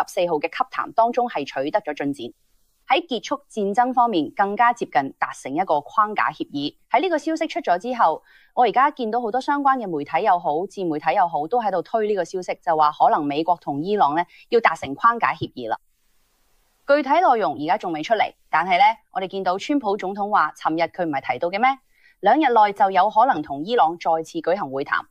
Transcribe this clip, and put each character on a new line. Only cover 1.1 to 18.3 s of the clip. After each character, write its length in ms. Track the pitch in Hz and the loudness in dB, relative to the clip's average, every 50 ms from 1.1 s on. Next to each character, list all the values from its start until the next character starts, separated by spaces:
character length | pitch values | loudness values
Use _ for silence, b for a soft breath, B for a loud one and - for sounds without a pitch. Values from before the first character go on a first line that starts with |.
中 160 | 240 247 240 | 2 -2 -4
係 160 | 240 - 156 143 | -2 -4 -6 -8
取 260 | - - 139 135 151 | -8 -6 -6 -4 -2
得 120 | - 208 | -4 -4
咗 120 | - 147 147 | -4 -6 -8
進 160 | - 147 143 139 | -6 -4 -6 -6
展， 200 | - 120 120 - _ _ _ _ _ _ _ _ _ _ | -6 -10 -14 -14 _ _ _ _ _ _ _ _ _ _
喺 180 | - 254 349 - | 0 0 0 0
結 220 | - 254 208 - | -2 -6 -6 -6
束 140 | - 285 269 _ _ | -6 -8 -8 _ _
戰 240 | - 220 202 196 202 | -6 -4 -4 -2 0
爭 200 | 247 240 254 254 | 0 0 2 2
方 160 | 254 240 240 | 2 2 2
面 220 | 214 165 143 - - | 2 0 -2 -2 -2
更 220 | - 196 202 208 | -2 -2 0 0
加 160 | 214 240 240 | 2 2 2
接 140 | 240 - 190 | 2 0 -4
近 280 | - - 151 135 135 - - | -4 -2 -2 -2 -2 -4 -6
達 120 | 160 - 143 - - | -6 -6 -8 -10 -10
成 100 | 131 135 | -6 -4
一 60 | 160 196 | -2 0
個 160 | 185 160 147 | 0 0 -2
框 340 | 147 - - - 208 208 214 | -2 -2 0 0 0 0 0
架 140 | - 113 127 | -2 -2 -2
協 180 | 156 - 160 - | -2 -6 -8 -8
議。 260 | - 285 - - - _ _ _ | -6 -6 -6 -6 -8 _ _ _
喺 100 | - 247 | 0 0
呢 80 | 330 381 | 0 0
個 80 | 330 | -2
消 180 | 294 - 320 320 | -2 -2 -2 -4
息 120 | 302 330 | -4 -4
出 120 | 311 - 339 | -4 -6 -4
咗 180 | - 220 175 180 | -2 0 0 0
之 140 | 185 247 254 | -2 -4 0
後， 280 | 233 208 165 156 - b b b b b b b | 2 2 2 2 -2 b b b b b b b
我 100 | - 247 | 2 2
而 80 | 214 | 2
家 200 | 190 233 269 294 | 4 2 2 2
見 180 | 285 - 247 214 | 0 -2 -6 -4
到 120 | 226 240 | -4 -4
好 100 | 247 214 | -2 -2
多 80 | 208 262 | -4 -4
相 220 | 254 - 285 285 277 | -2 -2 -2 0 2
關 140 | 269 269 | 2 0
嘅 100 | 262 226 | 0 -2
媒 160 | 190 165 143 147 | -6 -6 -6 -4
體 220 | - - 165 202 | -2 -2 0 2
又 120 | 220 185 | 2 2
好， 280 | 175 175 160 147 160 190 | 2 2 -2 -2 -2 -4
自 160 | 202 - 202 185 | -6 -6 -6 -4
媒 160 | 170 147 151 | -4 -4 -2
體 140 | - 160 170 | 0 0 2
又 120 | 208 185 | 2 2
好， 200 | 170 165 147 147 | 0 0 -4 -4
都 140 | - - 247 | -2 -2 -2
喺 100 | 220 202 | 0 0
度 100 | 185 175 | -2 -2
推 260 | 165 - - 226 214 | -4 -2 -2 -2 0
呢 80 | 208 214 | 0 -2
個 100 | 190 170 | -2 -2
消 160 | - - 185 | -4 -6 -8
息， 180 | 175 - 170 - | -6 -8 -10 -6
就 140 | - 175 160 | -2 0 2
話 160 | 156 151 151 | 4 4 2
可 180 | 151 - 160 185 | 4 4 4 4
能 160 | 226 185 147 | 4 2 0
美 180 | 143 143 151 165 | -2 -2 -2 0
國 140 | 175 175 - | 0 -2 -2
同 200 | - 160 143 139 156 | -4 -6 -6 -4 -2
伊 120 | 190 208 | -2 0
朗 200 | 202 170 139 147 | 2 2 2 2
呢 80 | 165 175 b b b b b | 0 -4 b b b b b
要 100 | 233 233 | 0 2
達 160 | 226 - 165 | 2 2 0
成 200 | - - 135 135 | -2 -8 -10 -4
框 220 | - - 233 240 | 0 0 0 2
架 160 | 233 185 131 151 | 2 0 -2 -2
協 180 | - - - - | -2 -8 -10 -10
議 160 | 127 120 110 | -10 -8 -6
啦。 80 | 110 - _ _ _ _ _ _ _ _ _ _ _ _ _ _ _ _ _ _ _ _ _ | -6 -8 _ _ _ _ _ _ _ _ _ _ _ _ _ _ _ _ _ _ _ _ _
具 160 | - 277 294 | 2 2 2
體 80 | 277 269 | 2 2
內 300 | 285 339 370 320 254 226 | 2 4 4 4 4 4
容 160 | 190 165 170 | 2 -2 -2
而 100 | 151 147 | -2 -2
家 120 | 160 185 | -2 -2
仲 140 | 214 - 185 160 | -2 -2 -4 -6
未 100 | 151 156 | -4 -2
出 100 | - 233 | 0 0
嚟， 180 | 208 156 - | 0 0 -2